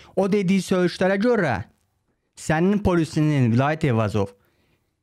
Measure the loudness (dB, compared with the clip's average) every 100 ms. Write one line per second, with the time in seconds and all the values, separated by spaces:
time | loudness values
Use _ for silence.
0 | -8 -2 0 0 2 0 0 0 0 0
1 | -2 0 0 0 0 -4 -8 _ _ _
2 | _ _ _ -10 -4 0 2 0 0 0
3 | 0 0 0 2 2 2 0 0 0 0
4 | 0 -2 -4 -8 _ _ _ _ _ _